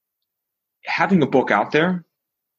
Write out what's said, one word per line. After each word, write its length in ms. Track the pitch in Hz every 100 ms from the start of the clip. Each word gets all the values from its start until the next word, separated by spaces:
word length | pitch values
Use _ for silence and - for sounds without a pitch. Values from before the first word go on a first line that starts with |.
| _ _ _ _ _ _ _ _ -
having 380 | - 170 190
a 40 | 131
book 220 | 139 123
out 220 | 104 -
there, 340 | 151 170 180 - _ _ _ _